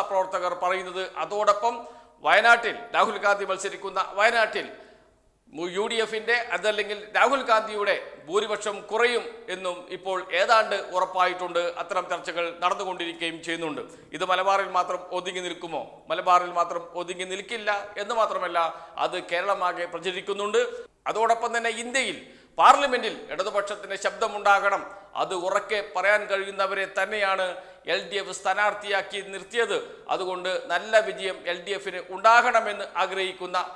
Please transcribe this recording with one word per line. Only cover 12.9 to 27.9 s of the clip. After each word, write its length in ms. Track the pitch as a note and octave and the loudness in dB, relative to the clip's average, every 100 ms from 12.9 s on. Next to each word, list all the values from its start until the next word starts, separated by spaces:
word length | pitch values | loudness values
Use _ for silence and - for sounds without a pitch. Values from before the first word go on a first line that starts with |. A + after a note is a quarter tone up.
| F3+ E3+ E3+ E3 E3 E3+ | -6 -6 -4 -6 -6 -6
ചെയ്യുന്നുണ്ട്. 360 | E3 D#3+ C3+ G#2+ - - - | -4 -4 -6 -10 -16 -12 -4
ഇത് 80 | F#3 | 0
മലബാറിൽ 400 | F#3 F#3+ G3 F#3+ F3+ | 2 4 2 2 0
മാത്രം 240 | F3+ F3+ - F3+ | 0 -4 -6 -6
ഒതുങ്ങി 240 | F3 F#3 F3+ | -6 -6 -6
നിൽക്കുമോ? 360 | E3+ E3+ D3+ - - - | -8 -8 -8 -8 -12 -6
മലബാറിൽ 420 | E3 F3+ F3+ F3 E3+ | 0 4 4 4 0
മാത്രം 240 | E3+ E3+ E3+ F3 | 0 -4 -8 -8
ഒതുങ്ങി 240 | F3 F3+ F#3 | -8 -8 -8
നിൽക്കില്ല 380 | G3 F#3+ A#3 G#3 G3+ G3+ - | -8 -8 -4 -2 -2 -4 -8
എന്ന് 140 | G#3 A#3 | -4 0
മാത്രമല്ല, 380 | G#3 F#3+ F3+ E3+ E3 - - - | 0 0 -2 0 0 -4 -12 -4
അത് 120 | D#3+ F3+ F3+ | -2 -2 -4
കേരളമാകെ 560 | F3 G3 G3 F3+ E3+ F3 | -2 0 0 0 -2 -6
പ്രചരിക്കുന്നുണ്ട്. 680 | E3+ F3+ F3+ G3+ G3 G#3 A3+ A#3+ - - _ - | -6 -4 -4 -4 -4 0 0 0 -4 -14 _ -4
അതോടൊപ്പം 380 | G#3 A3+ A#3 A#3+ A#3 | 2 2 2 0 -2
തന്നെ 160 | A3+ A3 | -2 -4
ഇന്ത്യയിൽ 340 | A#3+ C4 A3 D3+ - - - - | -2 -2 -2 -4 -12 -20 -6 6
പാർലമെന്റിൽ 560 | G3 C#4 C#4+ B3 A3 D3 - | 8 8 4 0 -2 -6 -6
ഇടതുപക്ഷത്തിന്റെ 640 | D#3 G3 G3+ G3+ G#3 F#3+ G3 | -4 -2 -2 -2 -6 -8 -2
ശബ്ദമുണ്ടാകണം, 800 | G3 F#3+ A3 G3+ G3+ G3+ G3 G3+ - - - - | -2 0 -2 2 6 6 4 0 -2 -16 -8 -4
അത് 120 | D3+ F#3 F3+ | -2 -2 0
ഉറക്കെ 320 | G3+ G3+ G#3+ - | 0 0 -4 -2
പറയാൻ 260 | F3+ F#3+ G#3 G3+ | 0 4 4 2
കഴിയുന്നവരെ 540 | G3 G3 G3 F#3+ G3 G3 G3 | -2 -2 -2 0 0 -2 -2
തന്നെയാണ് 480 | G3 G#3+ G3 F#3+ F#3 E3+ - - D3 | -2 0 0 2 -2 -4 -12 -10 -2